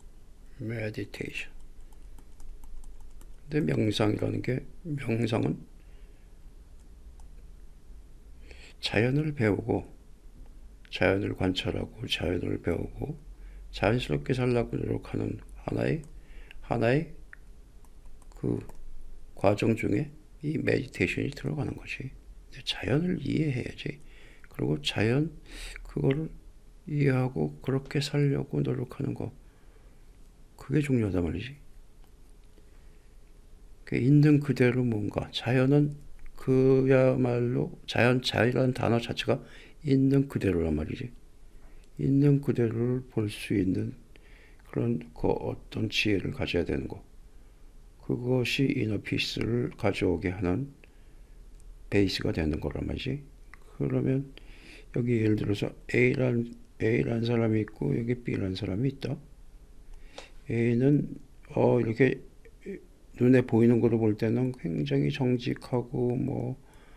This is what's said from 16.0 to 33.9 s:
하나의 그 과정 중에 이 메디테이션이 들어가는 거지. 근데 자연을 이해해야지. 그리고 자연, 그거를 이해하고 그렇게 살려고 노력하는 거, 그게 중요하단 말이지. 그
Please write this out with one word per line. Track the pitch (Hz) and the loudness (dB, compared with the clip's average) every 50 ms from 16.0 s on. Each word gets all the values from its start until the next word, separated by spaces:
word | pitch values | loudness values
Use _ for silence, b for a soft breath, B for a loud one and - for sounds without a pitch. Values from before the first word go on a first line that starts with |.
| - - b b b b b b b b b b | -4 -10 b b b b b b b b b b
하나의 | - - - 117 113 117 127 151 170 - - - - - - - - - - - - - - - - - - - - - - - - - - | -6 -2 0 2 4 4 4 2 0 -2 -10 -16 -16 -18 -18 -20 -20 -20 -20 -20 -20 -20 -20 -20 -20 -20 -20 -18 -16 -14 -14 -14 -16 -18 -12
그 | - - 64 57 - - - - - - - - - - - - - - - - | -6 -2 -2 -2 -2 -4 -8 -10 -10 -10 -8 -8 -8 -8 -10 -10 -14 -14 -14 -6
과정 | - - 98 104 - - 113 113 | 2 4 4 4 4 4 2 2
중에 | 107 - - - 120 151 147 - - - - - - | 2 2 0 2 2 0 -2 -6 -16 -20 -20 -16 -8
이 | - 147 160 | -6 -4 -2
메디테이션이 | - - - 110 113 - - - - - - - 113 110 127 | 0 0 2 2 0 0 -2 -2 0 0 0 0 -2 -2 -4
들어가는 | - - - 139 147 151 107 - - | -4 -6 -6 -6 -4 -4 -4 -4 -6
거지. | - - - - - 127 131 - - - - - - - - | -8 -10 -12 -10 -10 -10 -12 -12 -14 -18 -18 -20 -20 -18 -18
근데 | - 135 - | -18 -14 -8
자연을 | - - - - 92 117 151 175 180 - - | -8 -6 -4 0 0 2 2 2 0 -2 -2
이해해야지. | - - - - 160 151 127 123 - - - - - 147 143 - b b b b b b b b b b | -2 0 0 2 2 0 0 -2 -4 -6 -8 -8 -8 -8 -8 -10 b b b b b b b b b b
그리고 | - - - - - 147 | -6 -2 -2 0 0 -2
자연, | - - - 107 101 113 123 143 156 165 - - B B B B B B B B - | -2 -4 0 2 2 4 4 2 2 0 -4 -10 B B B B B B B B -12
그거를 | - - 143 143 139 135 151 160 160 - - - - - - - - - - - | -8 -4 0 2 2 2 0 -2 -6 -8 -14 -18 -20 -20 -20 -20 -20 -20 -16 -10
이해하고 | 165 151 147 143 139 127 127 127 127 - 160 151 147 147 - | -4 0 2 4 4 4 4 2 0 0 0 -2 -2 -4 -6
그렇게 | - - 131 135 139 - - 151 | -4 -2 -2 -2 -2 -2 -2 -2
살려고 | 143 - - 147 143 143 139 139 131 - - 147 | -2 0 0 2 2 2 2 0 -2 -2 -2 -2
노력하는 | 139 131 123 127 127 - - - - - - | 0 0 -2 -4 -4 -8 -6 -4 -4 -4 -4
거, | - - 110 - - b b b b b b b b b b b b b b b - - - - - - - - | -4 -6 -8 -8 -12 b b b b b b b b b b b b b b b -20 -20 -20 -20 -20 -20 -20 -20
그게 | - - - 135 151 | -14 -4 0 2 2
중요하단 | 147 143 131 120 110 101 90 90 85 | 2 4 2 2 2 2 2 0 0
말이지. | 80 80 90 110 131 143 147 - - - - - - - - - - - - - - - - - - - b b b b b b b b b b b b b - - - - - - - - - - - - - | 0 -2 -4 -6 -8 -12 -16 -18 -20 -20 -20 -20 -20 -20 -20 -20 -20 -20 -20 -20 -20 -20 -20 -20 -20 -20 b b b b b b b b b b b b b -20 -20 -20 -20 -20 -20 -20 -20 -20 -20 -20 -16 -8
그 | - | -2